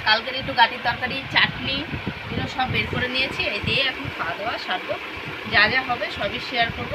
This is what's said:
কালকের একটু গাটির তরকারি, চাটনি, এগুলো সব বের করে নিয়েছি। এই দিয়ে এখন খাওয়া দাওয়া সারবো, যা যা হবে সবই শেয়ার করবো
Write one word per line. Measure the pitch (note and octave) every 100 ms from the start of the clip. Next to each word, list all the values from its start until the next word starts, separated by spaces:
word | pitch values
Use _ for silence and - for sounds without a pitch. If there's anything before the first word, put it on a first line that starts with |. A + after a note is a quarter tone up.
| A3
কালকের | A3 B3+ C4
একটু | C4+ B3
গাটির | A#3 B3 A#3+
তরকারি, | A#3+ B3+ C4+ B3+
চাটনি, | A#3+ - B3+ B3+ C#4 E4 - - - -
এগুলো | - - -
সব | B3+
বের | A3+ G#3
করে | - B3
নিয়েছি। | C4 C4+ - D4+
এই | G3+ G3+
দিয়ে | A#3+ C4+
এখন | - C#4 -
খাওয়া | E3 F3
দাওয়া | A3 D#4+
সারবো, | - - - E5+ - - - - -
যা | G#3+ G#3+
যা | B3+ B3+
হবে | A#3+ E4 -
সবই | G3+ A#3+ -
শেয়ার | A#3+ A#3 A#3+
করবো | A#3+